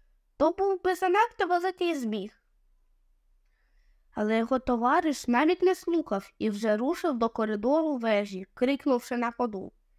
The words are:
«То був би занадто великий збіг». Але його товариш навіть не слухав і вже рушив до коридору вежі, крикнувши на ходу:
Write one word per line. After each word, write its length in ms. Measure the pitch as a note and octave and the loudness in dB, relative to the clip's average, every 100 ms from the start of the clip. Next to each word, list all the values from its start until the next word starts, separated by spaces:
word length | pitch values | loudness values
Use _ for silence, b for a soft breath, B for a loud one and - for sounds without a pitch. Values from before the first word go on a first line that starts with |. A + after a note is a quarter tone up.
| _ _ _ - | _ _ _ 0
«То 140 | D#4 | 0
був 320 | F4 G4 F#4 | 2 0 0
би 120 | F#4 | 0
занадто 520 | F4 F#4 F#4+ A#4 - - | 0 2 2 2 0 0
великий 480 | F4 F#4 F#4 F4 | 2 0 -2 -2
збіг». 480 | D4+ A3+ G#3 G3+ - _ _ _ _ _ _ _ _ _ _ _ _ _ _ _ _ _ | -2 -4 -6 -8 -14 _ _ _ _ _ _ _ _ _ _ _ _ _ _ _ _ _
Але 240 | - G#3+ A3 | -4 0 0
його 200 | A3+ C4 | 0 0
товариш 680 | B3+ A#3+ A#3+ D#4 D#4+ C4 - | 0 0 2 2 2 -2 0
навіть 340 | B3 D#4 F4+ | 2 2 4
не 120 | F#4 | 2
слухав 560 | F4+ - E4+ - G3 - - | 2 0 -2 -2 -6 -6 -6
і 120 | G#3+ | -4
вже 260 | G3+ A3 G#3+ | -2 0 0
рушив 380 | B3+ E4 F4 B3 | 0 -2 -2 0
до 100 | A3+ | -2
коридору 680 | A#3 G#3+ G#3 A3+ D4+ D#4+ C4+ | -2 -2 -2 0 2 0 -2
вежі, 500 | A3+ G#3 G3+ F#3+ G3 | 0 0 0 -8 -14
крикнувши 600 | - B3+ C#4 D4 B3 - A#3+ | -2 -2 0 0 0 0 -4
на 140 | A#3 | -4
ходу: 420 | A#3+ B3 G3+ - - _ | -2 -4 -4 -10 -16 _